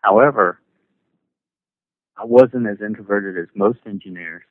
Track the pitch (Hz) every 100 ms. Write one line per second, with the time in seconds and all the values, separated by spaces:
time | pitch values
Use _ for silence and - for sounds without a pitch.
0 | 98 104 143 131 90 - _ _ _ _
1 | _ _ _ _ _ _ _ _ _ _
2 | _ - 113 120 127 127 113 101 107 104
3 | 104 101 98 90 85 98 101 117 113 98
4 | 98 87 82 85 _